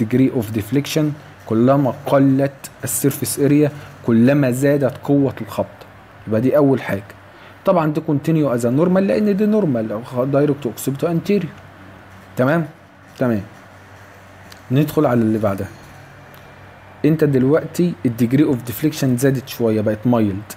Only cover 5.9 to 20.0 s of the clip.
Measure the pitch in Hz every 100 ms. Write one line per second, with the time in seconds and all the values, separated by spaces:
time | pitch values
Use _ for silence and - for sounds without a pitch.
5.9 | - - - - 110 127 143 139 120 -
6.9 | 98 - - - - - - 196 180 156
7.9 | 156 156 143 156 160 139 120 120 135 180
8.9 | 185 196 214 208 196 208 214 175 117 110
9.9 | 107 - 127 139 139 147 139 117 104 135
10.9 | 139 - 165 - 202 156 - - - -
11.9 | - - - - - 127 165 147 - -
12.9 | - - - 127 107 95 - - - -
13.9 | - - - - - - - - 135 151
14.9 | 156 143 120 110 110 104 98 98 - -
15.9 | - - - - - - - - - -
16.9 | - 147 156 147 131 131 156 151 - 175
17.9 | - 131 113 117 135 151 120 120 - 156
18.9 | - 135 123 139 135 - - 113 107 107
19.9 | 107